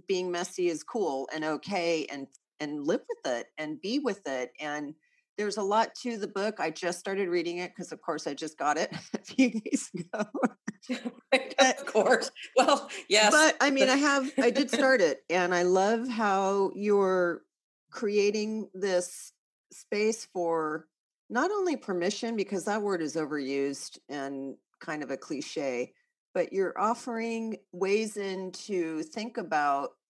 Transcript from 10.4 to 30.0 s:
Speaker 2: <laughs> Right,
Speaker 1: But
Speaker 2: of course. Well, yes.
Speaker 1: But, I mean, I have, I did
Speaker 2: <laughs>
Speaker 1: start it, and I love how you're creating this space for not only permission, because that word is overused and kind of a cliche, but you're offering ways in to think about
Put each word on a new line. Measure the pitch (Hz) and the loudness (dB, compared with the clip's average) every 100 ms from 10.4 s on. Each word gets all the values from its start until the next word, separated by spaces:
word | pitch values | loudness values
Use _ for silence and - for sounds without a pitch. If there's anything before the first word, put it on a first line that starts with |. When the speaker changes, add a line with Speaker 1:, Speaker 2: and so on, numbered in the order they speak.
| 220 - - - - | -2 -4 -14 -12 -8
Speaker 2:
<laughs> | 247 233 - _ | -8 -8 -12 _
Right, | 262 - - | 0 2 4
Speaker 1:
But | 262 - | 4 2
Speaker 2:
of | - | 0
course. | 220 214 - - - - - | 2 4 4 2 -10 -2 2
Well, | 302 285 - - - | 4 4 0 -12 2
yes. | 208 214 | 6 8
Speaker 1:
But, | 302 311 - | 8 6 6
I | 277 | 4
mean, | 269 262 | 4 4
I | |
have, | 277 294 277 262 - | 6 4 2 2 2
I | 240 | 4
did | 208 277 | 4 2
Speaker 2:
<laughs> | |
Speaker 1:
start | 233 262 262 | 4 4 6
it, | 170 135 - | 4 2 0
and | 175 180 | 0 2
I | 180 | 4
love | 180 185 196 226 254 | 4 6 4 2 0
how | 226 214 196 196 196 196 | 0 2 2 2 2 0
you're | - 208 202 190 185 175 165 - _ _ _ _ | 0 2 4 4 4 2 0 -8 _ _ _ _
creating | - 208 208 202 214 214 220 202 | -6 0 2 2 2 -2 -4 -8
this | 185 196 180 175 - - - _ _ _ | -4 0 0 0 -8 -18 -20 _ _ _
space | - - 208 214 220 - | -20 -6 0 0 0 -6
for | 185 170 165 156 156 - _ _ _ - | -4 0 0 -2 -4 -10 _ _ _ -6
not | 220 339 | -2 0
only | 415 359 285 | 0 -2 -2
permission, | - 180 175 - 226 226 | -2 -2 0 -2 -4 -2
because | 196 196 | -2 -4
that | 170 208 | -2 -2
word | 202 185 | 0 -2
is | 156 160 | -2 -4
overused | 147 147 135 139 139 139 - - - | -4 -4 -4 -2 -2 -4 -10 -16 -12
and | 143 139 139 135 - _ _ | -8 -8 -8 -8 -12 _ _
kind | - 151 | -10 -8
of | 135 | -6
a | 135 | -8
cliche, | - 139 - - 139 123 127 _ _ _ _ | -6 -8 -6 -6 -4 -2 -6 _ _ _ _
but | 190 170 | -4 -2
you're | 190 190 - | -2 -2 0
offering | 208 233 - 226 233 226 226 214 _ | -2 -2 -6 -6 -4 -4 -6 -8 _
ways | 180 190 208 220 214 | -4 2 2 0 -4
in | 196 185 185 | -6 -6 -8
to | - - 190 160 160 | -10 -6 -2 -2 -4
think | 156 - 220 240 | -8 -8 -8 -8
about | 170 156 147 139 139 - | -2 0 2 0 -2 -10